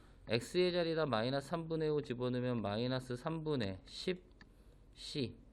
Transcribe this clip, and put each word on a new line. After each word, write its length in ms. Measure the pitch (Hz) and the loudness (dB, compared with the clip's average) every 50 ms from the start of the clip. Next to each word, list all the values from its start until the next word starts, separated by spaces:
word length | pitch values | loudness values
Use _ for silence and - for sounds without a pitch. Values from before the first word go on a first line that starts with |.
| - - - - - - | -20 -20 -20 -16 -4 0
X의 440 | 107 120 120 - - 180 180 180 175 | 0 0 0 2 2 4 4 4 4
자리에다 340 | 180 170 165 160 156 156 | 2 2 2 2 2 2
마이너스 420 | 147 120 107 110 127 135 139 139 - | 2 4 2 2 2 0 0 -2 -2
삼분의 400 | 175 165 165 160 160 160 156 151 | -2 -2 -2 -2 0 0 2 2
오 140 | 151 147 139 | 2 2 0
집어넣으면 580 | - 123 123 123 123 123 127 123 127 123 120 | 0 -2 0 0 0 2 2 2 0 0 0
마이너스 560 | 101 98 101 110 120 127 131 131 127 - 123 | 0 0 0 0 0 0 0 0 -2 -4 -6
삼분의 640 | 123 - 160 160 165 156 156 151 135 110 95 95 92 - | -4 -4 -4 -4 -2 -2 0 0 0 0 0 -2 -6 -10
십 360 | - - - - - 185 180 - - - - - - - - - - - - - - - | -12 -12 -6 -2 -2 -2 -4 -4 -16 -20 -20 -20 -20 -20 -20 -20 -20 -20 -20 -20 -20 -18
씨 400 | - - - - 151 131 107 - - - - | -14 -12 -6 -4 -2 -2 -2 -4 -8 -18 -20